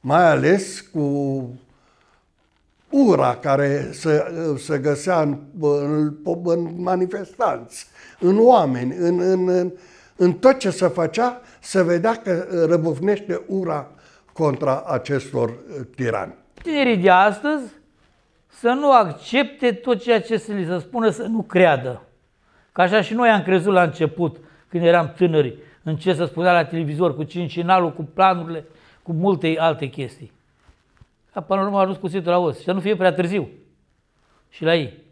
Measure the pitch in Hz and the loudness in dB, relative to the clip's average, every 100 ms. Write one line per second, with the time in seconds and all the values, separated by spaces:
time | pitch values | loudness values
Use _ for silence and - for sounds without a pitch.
0 | 127 156 175 143 139 196 190 - - 165 | 2 4 6 6 4 2 0 -14 -10 -4
1 | 143 143 139 135 123 127 _ _ _ _ | -2 -2 -2 -4 -8 -14 _ _ _ _
2 | _ _ _ _ _ _ _ _ _ 277 | _ _ _ _ _ _ _ _ _ 2
3 | 262 160 131 120 147 139 143 143 131 - | 4 4 2 -2 -2 0 2 -2 -4 -8
4 | 160 151 - 170 165 139 - 147 139 147 | 0 0 0 -6 -6 -6 -4 -4 -2 -4
5 | 165 180 151 139 - - 151 143 143 151 | 0 0 0 -2 -10 -4 0 0 0 0
6 | 151 151 - 170 175 170 170 175 180 185 | -2 -4 -6 -6 -2 -2 -2 -6 -4 -2
7 | 185 185 185 - 220 127 117 - - _ | -2 -6 -12 -4 -2 -2 -8 -20 -20 _
8 | - - 180 202 233 240 156 127 127 175 | -20 -2 0 4 6 6 4 -2 -4 -2
9 | 170 180 180 185 185 180 180 180 - - | -2 0 0 0 2 0 -2 -8 -20 -20
10 | _ _ 180 180 262 269 202 170 180 180 | _ _ 0 4 4 4 0 0 -2 0
11 | 165 208 247 240 - _ - 190 170 175 | -4 -2 -2 -4 -18 _ -4 0 2 2
12 | 202 226 196 175 185 180 165 170 160 139 | 0 -2 -2 -4 -2 0 2 2 0 -2
13 | 185 202 - 175 - 196 175 151 139 - | -2 -2 -2 -8 -4 -6 -4 -6 -8 -18
14 | _ _ _ - 156 127 143 135 180 135 | _ _ _ -2 -2 0 -2 -2 -2 -6
15 | - 139 - 123 117 120 - 147 120 - | -4 -6 -4 -4 -4 -6 -14 -14 -14 -8
16 | 127 110 87 - _ - - 302 262 220 | -4 -4 -6 -12 _ -16 -6 0 0 2
17 | 185 180 202 202 294 302 240 - _ _ | 4 4 4 0 -4 -4 -8 -18 _ _
18 | _ _ _ _ _ _ 233 262 294 254 | _ _ _ _ _ _ -2 0 4 4
19 | 196 147 - 247 285 - 247 226 - 233 | 4 -4 -4 -2 -2 0 -2 -2 -2 -2
20 | - 226 - 220 - 202 165 180 - 240 | 2 0 0 -6 -4 -6 -4 -4 -6 -2
21 | 226 175 190 226 - 185 180 139 127 123 | -2 -2 -4 -6 -2 4 4 4 -2 -10
22 | - _ _ _ _ _ _ - 180 214 | -16 _ _ _ _ _ _ 0 2 2
23 | 190 220 240 208 165 190 180 185 170 - | 0 0 2 2 2 0 2 2 2 0
24 | 156 156 170 - - _ _ 175 170 170 | -4 -2 -4 -4 -20 _ _ 0 4 4
25 | 156 - 180 160 131 - - _ - 156 | 2 0 2 2 0 -2 -20 _ -8 -4
26 | 180 160 165 160 180 175 160 165 156 151 | -2 0 -2 0 2 2 2 -4 -4 0
27 | 175 139 151 175 170 170 170 185 170 - | -2 -2 -8 -6 -8 -6 0 2 2 -4
28 | 156 - 190 180 165 165 147 _ _ _ | -12 0 2 2 -4 -10 -12 _ _ _
29 | - 160 185 185 165 160 165 139 139 135 | -8 -2 0 0 0 0 0 0 -8 -8
30 | 131 - 107 _ _ _ _ _ _ _ | -12 -12 -20 _ _ _ _ _ _ _
31 | _ _ _ - 156 190 196 196 190 180 | _ _ _ -14 -4 -2 -2 0 0 0
32 | 185 185 170 175 175 131 - 185 180 202 | -6 -6 0 0 0 -4 -4 -4 -2 2
33 | 185 156 170 196 127 - _ _ _ _ | 0 2 -2 -2 -6 -12 _ _ _ _
34 | _ _ _ _ _ - 160 165 131 - | _ _ _ _ _ -6 0 0 -2 -10
35 | _ | _